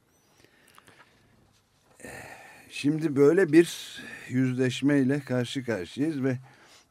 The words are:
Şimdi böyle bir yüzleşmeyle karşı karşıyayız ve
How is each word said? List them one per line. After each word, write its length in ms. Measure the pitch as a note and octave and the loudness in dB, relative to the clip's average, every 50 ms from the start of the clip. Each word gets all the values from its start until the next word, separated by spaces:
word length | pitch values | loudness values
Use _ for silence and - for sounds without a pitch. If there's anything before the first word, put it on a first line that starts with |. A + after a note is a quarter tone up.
| _ _ _ _ _ _ _ _ _ _ _ _ _ _ _ - - - - - - _ _ _ _ _ _ _ _ _ _ _ _ _ _ _ _ _ _ - - - - - - - - - - - - - - - | _ _ _ _ _ _ _ _ _ _ _ _ _ _ _ -20 -20 -20 -20 -20 -20 _ _ _ _ _ _ _ _ _ _ _ _ _ _ _ _ _ _ -20 -20 -18 -18 -18 -18 -20 -20 -20 -20 -20 -20 -20 -20 -16
Şimdi 460 | - - - C#3+ D#3 D#3 D#3 D#3+ C3+ | -8 -4 -2 -2 -2 -2 -2 0 4
böyle 360 | C3+ C#3+ C#3+ E3+ F#3+ G3 D3+ | 6 6 6 6 6 4 6
bir 460 | D3 E3 E3+ - - - - - - - - - - - - - | 6 6 6 4 2 -12 -14 -16 -16 -16 -16 -16 -18 -16 -10 -4
yüzleşmeyle 920 | B2 B2+ C3 B2+ B2+ B2+ C3 B2+ B2+ - C3+ C#3+ C#3+ C#3 C3 B2+ C#3+ D3 | -2 0 0 0 0 0 0 -2 -2 0 0 2 2 4 2 2 0 -2
karşı 440 | C#3 C3 B2 B2+ A#2+ A#2 - C#3 B2 | -4 -4 -4 -4 -4 -4 -6 -8 -6
karşıyayız 580 | A#2+ A2 F#2+ F2 - - A2 C#3+ E3 D#3 C#3 | -4 -4 -4 -6 -8 -6 -4 -4 -4 -2 -2
ve 160 | B2+ C3+ B2+ B2+ C3 - - - - - - - _ - | -2 -2 -2 -4 -8 -16 -20 -20 -20 -20 -20 -20 _ -10